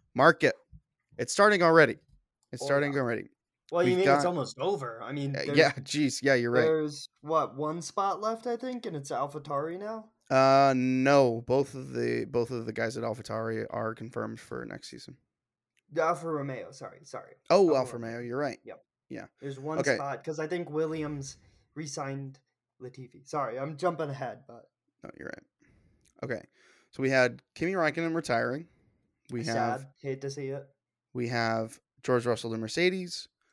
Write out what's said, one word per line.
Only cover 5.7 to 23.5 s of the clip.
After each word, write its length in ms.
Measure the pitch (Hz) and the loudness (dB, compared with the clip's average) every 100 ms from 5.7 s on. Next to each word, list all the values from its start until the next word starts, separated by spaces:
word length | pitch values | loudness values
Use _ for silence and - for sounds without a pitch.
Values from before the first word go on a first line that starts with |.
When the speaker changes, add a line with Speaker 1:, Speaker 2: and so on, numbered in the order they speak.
Speaker 1:
jeez, 500 | 135 - 147 139 - | 2 -6 0 0 0
yeah, 120 | 139 | 2
you're 160 | 131 120 | 2 2
right. 120 | 123 | 2
Speaker 2:
there's, 460 | 120 156 151 139 - _ | 4 2 -2 -6 -16 _
what, 340 | 147 160 131 131 | -2 0 0 -2
one 240 | 151 165 | -6 -6
spot 380 | - - 196 175 | -6 -2 -2 -2
left, 260 | 214 226 240 | -4 -6 -6
I 100 | 233 | -6
think, 300 | 254 247 226 | -6 -8 -8
and 80 | 156 | -10
it's 140 | 139 | -6
AlphaTauri 680 | 127 139 151 147 143 160 180 | -6 -6 -8 -6 -4 -4 -6
now? 320 | 208 220 220 _ - | -8 -10 -14 _ 0
Speaker 1:
Uh, 440 | 131 135 135 139 131 | 4 6 8 6 4
no, 640 | 127 131 135 143 127 117 120 | 2 2 6 6 6 4 0
both 280 | 131 135 | 2 0
of 180 | 135 131 | -4 -8
the, 340 | 120 120 117 110 | -4 -2 -2 -2
both 240 | 120 117 | -2 -2
of 160 | 123 113 | -4 -6
the 60 | |
guys 240 | 113 113 120 | -4 -4 -2
at 80 | |
AlphaTauri 640 | 113 110 107 110 113 110 110 | -6 -6 -6 -6 -4 -4 -6
are 240 | - 113 | -6 -6
confirmed 440 | 113 113 117 110 110 | -6 -10 -8 -8 -8
for 240 | - 120 113 | -10 -10 -10
next 220 | - - | -12 -14
season. 260 | - - 131 _ _ _ _ _ _ _ | -18 -18 -20 _ _ _ _ _ _ _
Speaker 2:
The 80 | 151 | -2
Alfa 240 | 160 165 165 | 0 0 -2
Romeo, 400 | 151 139 127 87 | -4 -4 -8 -12
sorry, 280 | - 113 - | -14 -18 -18
sorry. 300 | - 123 - - - | -16 -16 -16 -12 2
Speaker 1:
Oh, 180 | 185 180 | 4 6
Speaker 2:
Alfa 100 | 139 | 4
Speaker 1:
Alfa 140 | 123 | 0
Speaker 2:
Romeo. 140 | 117 113 | -4 -8
Speaker 1:
Romeo, 140 | 117 120 | -8 -6
you're 120 | 127 | -4
right. 200 | 147 - | -4 -6
Speaker 2:
Yep. 200 | 110 - _ _ - | -14 -18 _ _ -16
Speaker 1:
Yeah. 160 | 127 - _ | -14 -14 _
Speaker 2:
There's 180 | 139 131 | -12 -10
one 180 | 143 160 | -6 -2
Speaker 1:
Okay. 180 | 139 117 | 0 0
Speaker 2:
spot, 280 | 139 123 | -2 -8
'cause 140 | - 156 | -8 -6
I 60 | 156 | -4
think 240 | 175 156 | -6 -6
Williams 640 | 151 160 160 151 147 135 - _ _ _ | -4 -4 -4 -6 -8 -10 -16 _ _ _
re-signed 640 | 147 156 147 139 139 135 135 _ _ _ _ | -14 -10 -8 -8 -8 -10 -16 _ _ _ _
Latifi. 480 | 127 131 123 - - | -18 -16 -20 -20 -10
Sorry, 300 | 156 127 | -6 -4